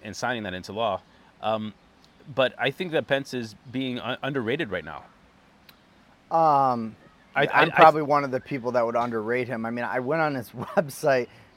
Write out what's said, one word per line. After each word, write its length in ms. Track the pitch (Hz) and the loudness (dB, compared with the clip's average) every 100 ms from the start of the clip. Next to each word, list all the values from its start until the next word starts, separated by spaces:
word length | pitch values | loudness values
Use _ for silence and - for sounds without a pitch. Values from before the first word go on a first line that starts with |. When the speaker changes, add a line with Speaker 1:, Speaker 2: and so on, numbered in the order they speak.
Speaker 1:
and 140 | 110 95 | -14 -6
signing 260 | 120 120 | -4 -4
that 100 | 101 | -6
into 180 | 90 92 | -8 -8
law. 280 | 101 113 92 - _ - _ | -4 -2 -4 -8 _ -20 _
Um, 300 | 107 110 107 - _ _ _ _ - | -4 -2 -6 -12 _ _ _ _ -8
but 200 | 131 127 - | -2 -2 0
I 140 | 127 | -4
think 180 | 139 185 | -4 -4
that 160 | 151 117 | -4 0
Pence 280 | 139 131 | -2 -2
is 200 | 127 113 104 131 | -8 -8 -14 -10
being 300 | 127 131 123 | -6 -4 -6
un-, 180 | 107 127 | -6 -6
underrated 480 | 135 143 110 147 123 | -4 -4 -2 -2 -4
right 120 | 90 | -6
now. 200 | 78 73 - _ _ _ _ _ - _ _ _ _ _ _ | -8 -14 -16 _ _ _ _ _ -20 _ _ _ _ _ _
Speaker 2:
Um, 640 | 165 160 143 135 117 110 110 - _ _ | 4 6 6 4 0 -4 -12 -20 _ _
Speaker 1:
I, 120 | 135 147 | 0 2
I, 20 | 143 | 4
Speaker 2:
I'm 60 | 160 | 4
Speaker 1:
I 60 | |
Speaker 2:
probably 280 | 143 160 151 | 8 8 8
one 220 | 143 143 | 2 2
of 60 | 139 | 2
the 100 | 127 | -4
people 320 | - 139 120 | -4 -4 -2
that 120 | 120 | 0
would 120 | 117 117 | 2 0
underrate 520 | 120 113 107 123 120 | 0 -2 -2 -2 -2
him. 160 | 117 | -4
I 60 | 113 | -6
mean, 140 | 120 | -6
I 160 | 117 127 | -4 -4
went 220 | 127 160 | -2 0
on 120 | 151 | 0
his 160 | 135 107 | -2 -8
<laughs> 260 | 127 117 202 | -10 -4 -2
website 520 | 147 - 151 131 117 - - | -2 -2 2 2 0 -10 -20